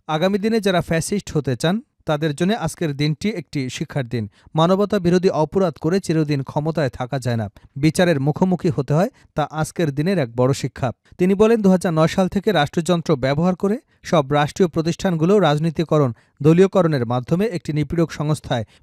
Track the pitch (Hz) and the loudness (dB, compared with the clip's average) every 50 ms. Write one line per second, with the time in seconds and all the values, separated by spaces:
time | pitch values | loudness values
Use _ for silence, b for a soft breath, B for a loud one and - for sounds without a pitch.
0 | _ - 156 156 165 190 202 208 185 226 220 226 190 202 180 175 - - 170 165 | _ -6 -2 0 0 0 0 0 0 0 0 0 0 0 0 0 0 0 -2 -2
1 | 156 - 202 202 - - - 156 139 - 127 113 - 160 185 226 - _ _ _ | -2 -2 -4 -6 -6 -4 -4 -4 -2 -2 -2 -2 0 0 0 -2 -4 _ _ _
2 | _ - 156 147 156 160 143 139 175 185 214 - 151 156 - - 175 156 143 135 | _ -4 -4 -2 -2 -4 -2 -2 -2 -2 -2 -2 -4 -6 -6 -4 -4 -4 -2 -2
3 | 147 151 156 - - 208 226 - - _ - 147 131 127 - - 165 - - 147 | -2 -2 -2 -2 -4 -4 -4 -6 -8 _ -6 -6 -6 -6 -6 -8 -10 -8 -6 -6
4 | 127 117 120 120 107 101 b b b b - 151 160 170 190 190 208 190 - 208 | -6 -4 -4 -6 -6 -6 b b b b -2 0 2 2 2 2 2 0 0 0
5 | 175 175 170 185 175 190 - 147 156 151 - 196 190 175 143 - - 156 175 196 | 2 2 2 2 2 2 0 0 -2 0 0 0 0 0 -2 -2 -2 -2 -2 -2
6 | - - 165 160 156 147 151 139 131 - - 151 147 160 160 170 151 127 - - | -2 0 0 0 0 0 -2 -4 -4 -4 -4 -4 -4 -2 -2 -2 -2 -2 -4 -6
7 | 131 123 - 139 120 127 117 113 107 98 - b b b _ 135 139 160 - - | -8 -6 -6 -4 -4 -2 -2 -2 -4 -6 -8 b b b _ 0 0 2 2 4
8 | 185 175 170 139 131 147 156 - 190 190 185 165 - 175 123 - 135 - 143 156 | 2 2 2 2 0 0 0 2 0 0 0 0 0 -2 -2 -2 -2 0 0 2
9 | 190 254 b b b b _ - 147 135 143 156 156 - - - 175 151 135 139 | 0 0 b b b b _ -6 -6 -4 -4 -4 -6 -4 -4 -2 -2 -2 -2 -2
10 | 151 180 202 175 139 117 117 117 123 131 139 - - 131 - - - 120 107 _ | -2 0 0 0 -2 -2 0 0 2 2 2 0 -4 -6 -6 -6 -6 -6 -6 _
11 | b b b - 175 185 202 185 214 220 233 226 208 190 185 180 - 180 160 156 | b b b 0 2 2 4 4 4 4 4 4 4 4 4 4 2 0 2 2
12 | 160 165 - - 190 180 - 202 - 220 202 160 147 135 - - 160 147 180 170 | 2 2 2 0 0 0 -2 -2 0 0 0 0 0 0 -2 -2 0 0 0 0
13 | 147 - 165 131 120 131 143 143 170 185 180 - - 196 208 277 - _ _ _ | 0 0 0 0 0 0 0 0 0 0 0 0 -2 -2 -2 -4 -6 _ _ _
14 | - - - 165 139 131 143 147 147 143 - - 196 170 - 165 156 165 170 - | -4 0 0 0 2 2 2 0 0 0 0 0 0 0 0 -2 -2 -2 -4 -2
15 | - 196 175 160 151 175 202 214 185 151 147 151 156 170 147 - 165 - 165 151 | -2 -2 -2 0 2 2 4 4 4 2 2 2 0 -2 -2 -4 -2 0 2 2
16 | 147 127 113 b b b b b 139 151 165 175 190 190 - 202 175 160 156 135 | 2 2 0 b b b b b 4 4 6 6 6 4 4 2 2 2 2 0
17 | 120 113 123 127 123 - 165 175 202 226 180 160 - - 147 151 147 139 - 170 | -2 -2 -2 -4 -2 -2 0 0 0 -2 -4 -6 -6 -4 -2 -2 -2 0 0 0
18 | 170 151 - - 147 147 156 - - - 143 120 107 b b b | 0 0 -2 -4 -2 -2 -2 -2 -4 -4 -4 -4 -6 b b b